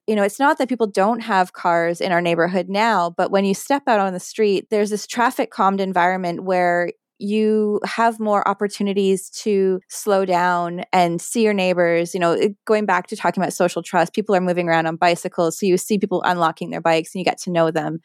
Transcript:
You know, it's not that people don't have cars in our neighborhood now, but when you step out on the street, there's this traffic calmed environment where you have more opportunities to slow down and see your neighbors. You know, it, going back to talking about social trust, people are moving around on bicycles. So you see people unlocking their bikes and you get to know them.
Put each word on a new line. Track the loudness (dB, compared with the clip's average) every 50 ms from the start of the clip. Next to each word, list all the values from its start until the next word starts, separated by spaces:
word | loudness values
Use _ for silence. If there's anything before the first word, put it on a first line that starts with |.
| _
You | -2 0
know, | 0 0
it's | 0 0 2
not | 2 2 2 2
that | 0 -2
people | -2 -2 -2
don't | 0 0 2 2 2 0 -2
have | -2 0 0 0 0 0 -2
cars | -4 0 0 2 2 2 0 -2 -2
in | -2 0
our | 0 0
neighborhood | 2 2 2 2 2 2 0 -2 -2 -2
now, | -2 0 0 2 2 0 0 -2
but | -2 -2 -2 0
when | 0 2 2
you | 2 0
step | -2 -2 -2 -2 -2 0
out | 2 2 2
on | 2 0 -2
the | -6
street, | -10 -8 -4 0 0 2 2 0 -2 -2
there's | -2 0 0 0
this | -2 -6 -8
traffic | -6 -2 0 0 0 0 -2 -4 -4
calmed | -2 0 0 2 2 0
environment | -2 0 0 2 2 2 2 0 -2 -4 -6 -4 -2
where | 0 0 2 2 2 2 0 0 -2 -6 _ _ _ _ -10 -6
you | -2 0 0 2 2 2 2 2 0 0 -2 -4
have | -4 -2 0 0 0 0 0
more | 0 0 0 2 2 0
opportunities | -2 -2 -2 -4 -2 -2 -2 -2 0 0 2 2 2 0 -2 -8
to | -12 -8 -2 0 0 2 2 0 0 -2 -6 -10
slow | -14 -6 -2 0 0 2 2
down | 2 2 2 2 2 2 0 -2 -4 -6 -8 -6 -2 2
and | 2 2 2 0 -2
see | -6 -4 0 2 2
your | 2 2
neighbors. | 2 2 0 2 2 2 2 2 2 0 -2 -2
You | 0
know, | 0 2 2
it, | 2 0 0 -2 -2 -2
going | 0 0 2 2
back | 2 0 0 -2
to | -4 -6
talking | -4 -2 -2 0 0
about | -2 -2 0
social | 0 0 0 0 -4
trust, | -6 -2 0 0 0 0 -2
people | -4 -2 0 0
are | 0
moving | 2 0 0 0 0 0
around | 0 0 0
on | -2 -2
bicycles. | 0 2 2 2 0 -2 -6 -2 -2 -2 0 -2
So | 0 0
you | 2 2 0
see | 0 0 -2 -2
people | 0 -2 -2 -2 0
unlocking | 0 0 2 0 0 -2 -4 -8 -8
their | -6 -2
bikes | 0 2 2 0 0 -4 -6
and | -4
you | -2
get | -2 -2 -2 -4
to | -2
know | 0 2 2 2
them. | 0 -2 -4 -4 -6 -10